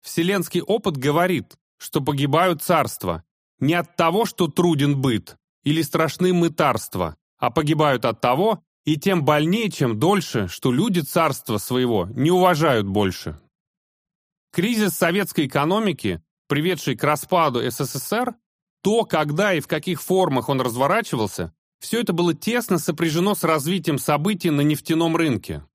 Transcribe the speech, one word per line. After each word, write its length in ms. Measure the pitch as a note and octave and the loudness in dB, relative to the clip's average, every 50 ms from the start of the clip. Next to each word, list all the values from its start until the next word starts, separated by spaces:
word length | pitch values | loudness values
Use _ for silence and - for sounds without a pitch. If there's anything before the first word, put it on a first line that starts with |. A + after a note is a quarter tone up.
«Вселенский 580 | _ - - - E3+ F3+ G3+ G3+ E3+ - - F3+ | _ -6 -4 -2 0 0 0 -2 -2 -2 -4 -4
опыт 360 | - - G3+ A#3+ - G3+ D#3 | -2 0 -2 0 0 -2 -4
говорит, 600 | C#3 B2 D3 D3 E3 F3+ F#3 F#3 - - _ - _ _ _ _ _ | 0 -2 0 2 2 2 2 0 -2 -4 _ -20 _ _ _ _ _
что 220 | - - - D#3 | -18 -4 -4 -2
погибают 640 | C#3 D3+ D3 C#3 C#3+ C#3 C3+ D#3+ F3+ F#3 E3+ - | -2 0 0 0 0 2 4 4 4 2 2 -2
царства 640 | - - F3 D#3 C3+ - - - - F2+ E2 E2 - _ _ _ _ _ _ _ | 0 2 2 2 2 0 -4 -6 -6 -6 -6 -6 -10 _ _ _ _ _ _ _
не 160 | C3 C#3+ E3+ | 0 0 0
от 220 | F3 - - _ | 0 -2 -4 _
того, 280 | - E3+ E3 E3+ G#3 A#3 | 0 0 2 2 0 -2
что 220 | - - - F3+ | -2 0 -2 -2
труден 540 | D#3 - - F3 F3 D#3+ C#3 C#3+ C#3+ C#3+ C3+ | 0 0 0 2 2 2 2 2 0 0 0
быт 360 | C3 C3+ A2+ G2+ - - - _ _ _ _ _ _ | 0 0 0 -2 -4 -8 -20 _ _ _ _ _ _
или 180 | C#3+ D3+ D#3+ | -2 0 0
страшны 500 | D#3+ - - D#3+ D#3+ D#3 - - F3+ F#3 | -2 -2 0 0 0 0 0 0 0 2
мытарства, 840 | F3+ F3 E3+ E3 D#3+ - D#3 C#3 B2+ - - - - F#2+ F2+ D#2 D#2 _ _ _ _ _ | 2 2 2 0 2 2 2 2 2 0 -4 -6 -4 -4 -4 -4 -4 _ _ _ _ _
а 120 | B2 B2 | -4 -2
погибают 540 | - D#3+ D3+ D3 D#3+ D3+ D#3 D3 C3 A#2+ G#2+ | 0 0 0 0 2 2 4 2 2 2 0
от 160 | A#2+ G#2+ _ | -2 -2 _
того, 420 | - B2 B2+ C#3+ F#3+ A3 A3+ - _ _ _ _ _ | 0 2 2 2 2 0 0 -2 _ _ _ _ _
и 100 | D3 D#3 | -2 -2
тем 300 | D3+ - G3 F#3+ F3 C#3+ | 0 0 0 0 2 2
больнее, 440 | C#3 D3 D3+ D#3 E3 F#3 A#3 A#3 G3 | 2 2 2 2 2 0 0 -2 -4
чем 280 | - - D3+ A#2+ A2 G#2+ | -2 -2 0 0 0 2
дольше, 500 | C#3+ F3 G#3 G3+ - - - A#2 G2 F2 | 2 2 2 2 0 -2 -4 -4 -4 -4
что 240 | - - - C3+ | -6 -2 -2 0
люди 280 | B2 C3+ G#3 A#3 F#3 F3 | 2 2 0 0 0 -2
царства 580 | D3 - - F3 E3 D3 C#3 - - - A2 G2+ | -2 0 0 2 2 2 0 -4 -4 -4 -4 -4
своего 480 | - - B2+ B2+ B2+ A#2+ A2+ G2 E2+ | -2 -2 0 0 0 2 0 0 -2
не 240 | F#2 A2+ A#2 C3+ D#3+ | -2 -2 0 2 2
уважают 560 | F3+ F3+ F3+ F3+ F3+ C#3+ D#3+ D#3 C3 A2 G2+ | 4 6 6 4 4 4 2 2 2 2 0
больше». 520 | G2 F#2+ G#2 G#2 F#2+ F2+ - - - D#2 D#2 _ _ _ _ _ _ _ _ _ _ _ _ _ _ _ _ _ _ _ _ _ _ | 0 0 0 0 0 -2 -4 -10 -12 -12 -12 _ _ _ _ _ _ _ _ _ _ _ _ _ _ _ _ _ _ _ _ _ _
Кризис 420 | - - F3 A3+ A#3+ G#3+ G#3+ F#3 E3 | -4 -2 0 0 0 2 0 0 0
советской 520 | - F3+ E3 E3+ G#3 G3 - - - D3+ | 0 0 2 2 0 -2 -2 -2 -2 -2
экономики, 760 | B2+ - C#3+ C#3+ D#3+ F#3+ A3 A3 G3+ D3 - - G2+ F2+ E2+ _ _ _ _ _ _ | 0 0 0 0 2 0 0 0 -2 -4 -2 -4 -4 -4 -4 _ _ _ _ _ _
приведший 480 | D3 C#3+ D#3 F3+ F3+ - - D#3 B2 | -2 0 0 -2 -2 -2 -4 -6 -4
к 80 | A2 - | 0 0
распаду 560 | C#3 D3+ D3 - - F#3 F3 D#3+ D3 A#2+ A#2+ | 0 0 0 -2 0 2 2 2 2 0 -2
С 240 | A#2+ B2 A#2 - D3 | -4 -4 -4 -4 -6
С 140 | B2+ - C#3 | -6 -6 -10
С 140 | - - | -6 -4
Р, 220 | - A#3 B3 B3+ A#3 _ _ _ _ _ _ _ _ _ | -4 -2 -2 -4 -8 _ _ _ _ _ _ _ _ _
то, 220 | - G3 G#3+ A#3 A3 | 0 2 2 2 0
когда 480 | - - D#3+ D3+ D3 C#3+ E3 G#3 G#3 | 0 0 0 0 0 0 0 2 2
и 80 | F#3 D3+ | 0 0
в 80 | C#3 - | -2 -2
каких 320 | E3+ D#3 - F#3 F3 C3+ | -4 -4 -2 -4 -6 -6
формах 480 | - - F#3 F#3+ F#3 D#3+ C3+ B2+ A#2 - | -2 0 2 2 2 2 2 0 0 0
он 140 | C#3 C3 | -2 0
разворачивался, 920 | B2+ B2 A2+ B2 C3+ C#3+ F#3 A3+ A3 - - A#2+ G#2+ G2+ - - F2+ E2 _ _ _ _ _ _ | 0 -2 0 0 2 2 2 0 0 -2 -2 -2 -2 -4 -4 -8 -10 -10 _ _ _ _ _ _
всё 220 | - - - A#3 | -8 -4 -2 -2
это 140 | A#3 - F3 | -2 -2 0
было 180 | E3 F3 E3+ | 0 0 0
тесно 460 | D#3+ D#3+ - G#3+ A3+ A#3+ A#3 - F#3 E3 | 0 -2 -2 -2 -2 -2 0 0 -2 -2
сопряжено 560 | - - D#3+ - E3+ E3 D3 E3+ F3 G#3 G3+ | 0 -4 -2 0 -2 0 0 0 0 0 0
с 100 | - - | 0 0
развитием 540 | E3 D#3+ D#3 C3+ D#3+ G3 F#3 - D#3 C#3+ B2+ | 0 0 2 0 -2 -2 -2 0 -2 -2 -2
событий 500 | - - D3+ C#3+ D3+ G#3 A3 - - E3+ | 0 0 0 0 0 -2 -2 0 0 0
на 140 | D3+ C#3+ | 2 2
нефтяном 520 | C#3+ D3+ D3+ C#3+ - - D#3+ D#3+ E3+ E3 E3 | 2 2 0 -2 -2 -2 0 0 2 0 2
рынке. 480 | E3 E3 D#3 A#2+ F#2 - - F2 C#2+ D2+ _ | 0 0 0 0 -2 -4 -8 -10 -10 -12 _